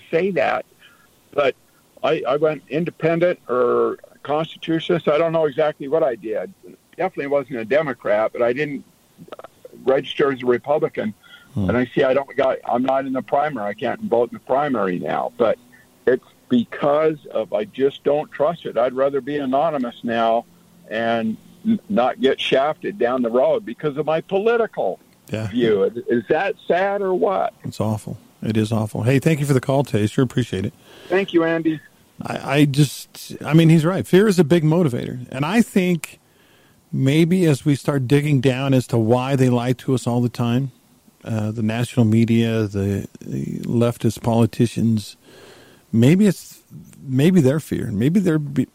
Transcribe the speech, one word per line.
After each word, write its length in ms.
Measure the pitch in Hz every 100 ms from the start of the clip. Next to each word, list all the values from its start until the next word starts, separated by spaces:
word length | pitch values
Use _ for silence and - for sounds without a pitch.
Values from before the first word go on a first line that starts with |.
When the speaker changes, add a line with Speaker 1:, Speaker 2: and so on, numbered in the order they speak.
| -
Speaker 1:
say 180 | 165 190
that, 340 | 165 110 110 - _ - _ _ _ _
but 240 | - 139 - _ _ _ -
I, 180 | 127 160 -
I 80 | 143
went 240 | 156 151 -
independent 720 | 139 170 - 160 170 175 - -
or 480 | 123 123 120 113 - - -
constitutionalist. 840 | - 147 160 - - 165 - 175 175
I 100 | 151
don't 120 | 165
know 140 | 165 156
exactly 420 | 139 151 147 143
what 140 | 160
I 140 | 156 113
did. 360 | 110 101 92 190 90 - _ -
Definitely 300 | 180 165 139
wasn't 320 | 143 131 120
a 60 | 110
Democrat, 680 | 139 151 120 - 104 110
but 80 | -
I 120 | 120
didn't 300 | 123 151 135 - _ _ - - - - _ - 120
register 480 | 123 135 131 - 143
as 100 | 131
a 40 | 127
Republican. 680 | 120 135 151 151 - 110 104 - - -
Speaker 2:
Hmm. 160 | - 95
Speaker 1:
And 80 | 120
I 80 | 127
see 180 | -
I 100 | 135 131
don't 200 | 139 -
got, 220 | 131 - -
I'm 160 | 117
not 220 | 131 135 135
in 80 |
the 80 | 131
primary. 460 | - 143 147 131 101
I 60 | 104
can't 260 | 120 110
vote 300 | 110 117 120
in 40 | 110
the 40 |
primary 580 | - 131 147 120 98 87
now. 340 | 76 78 64 -
But 220 | 113 - _ - _ _ -
it's 180 | 123 _ _ -
because 680 | 123 - - 147 147 160 156 -
of, 260 | 110 110
I 120 | 101 107
just 380 | - 135 -
don't 280 | 143 147 -
trust 340 | - 143 175 -
it. 120 | 107
I'd 160 | 127
rather 280 | 127 139 139
be 160 | 127 147
anonymous 640 | 135 135 165 151 120 -
now 420 | 117 117 113 113 - _ _ _ -
and 480 | 110 117 117 110 110 - -
n-, 160 | 110 110 -
not 320 | 104 123 -
get 220 | 131 -
shafted 560 | - 131 143 151 107 101
down 240 | 120 127
the 80 | 117
road 340 | 120 147 135
because 320 | 104 117 151 139
of 120 | 151
my 140 | 160
political 800 | - 190 220 233 214 - 110 87 _ _ -
Speaker 2:
Yeah. 160 | 107 110
Speaker 1:
view. 340 | 120 113 104
Is, 140 | 98 113 -
is 160 | 120 -
that 260 | 160 196 - -
sad 340 | 175 196 202
or 100 | 190
what? 400 | 185 208 190 - -
Speaker 2:
It's 160 | - -
awful. 380 | 104 110 - 117 _ -
It 160 | - 110
is 140 | 107
awful. 320 | 110 107 -
Hey, 160 | 113 135
thank 200 | 160 151
you 60 | 143
for 80 |
the 80 | 131
call, 220 | - 139
Tay. 240 | 135 107 107
Sure 160 | -
appreciate 420 | 127 - 120 95 98
it. 80 | - - - -
Speaker 1:
Thank 220 | 180 190
you, 120 | -
Andy. 360 | 165 165 160 156 - _ _ -
Speaker 2:
I, 380 | - - - 139
I 60 | 147
just, 720 | 135 143 - - - - -
I 100 | 127
mean, 140 | 156 165
he's 160 | 165
right. 240 | 151 185 -
Fear 220 | 180 220
is 100 | 175
a 60 | 151
big 180 | 170
motivator. 640 | 156 165 165 123 - 127 120
And 140 | 127 147
I 160 | 226
think 560 | - 208 180 170 - - _ _ _ _ _ _ -
maybe 560 | 139 131 151 165 190 165
as 200 | 139 151
we 100 | 143
start 320 | - 143 123
digging 320 | 143 147 139
down 340 | 131 123 139
as 140 | 131 -
to 100 | 120
why 380 | 110 123 131 139
they 140 | 127
lie 240 | 123 120
to 200 | 127 - 131
us 120 | -
all 140 | 120
the 80 | 123
time, 420 | - 120 120 135 - _ _ _ _ 107
uh, 260 | 110 107
the 120 | 110
national 420 | 107 113 123 - 113
media, 640 | 110 113 117 117 113 107
the, 420 | 101 98 98 - -
the 400 | - - - 50
leftist 580 | - 117 117 117 117 -
politicians, 920 | - 117 113 - 120 - 113 110 104 - - - - - - - -
maybe 340 | 110 120 185 208
it's, 360 | - - - _ - - -
maybe 380 | 143 127 156 185
their 180 | 127 147
fear. 280 | - - 107
Maybe 340 | 98 127 185
they're 180 | 185 156
be-, 280 | 143 139 123